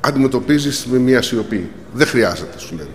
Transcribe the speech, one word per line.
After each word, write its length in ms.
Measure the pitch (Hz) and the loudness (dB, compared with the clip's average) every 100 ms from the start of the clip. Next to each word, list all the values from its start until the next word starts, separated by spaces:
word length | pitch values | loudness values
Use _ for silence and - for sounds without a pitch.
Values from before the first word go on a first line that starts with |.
αντιμετωπίζεις 840 | 139 139 135 127 - 147 143 139 123 | 0 2 2 2 2 2 2 -4 0
με 80 | 127 | 2
μια 240 | 127 127 | 4 4
σιωπή. 480 | 117 117 107 107 85 - - | 2 -2 -2 -4 -4 -12 -14
Δεν 140 | 120 151 | 0 2
χρειάζεται, 520 | 127 104 85 78 - | 4 2 0 -10 -12
σου 160 | - 82 | -12 -12
λένε. 120 | 71 | -12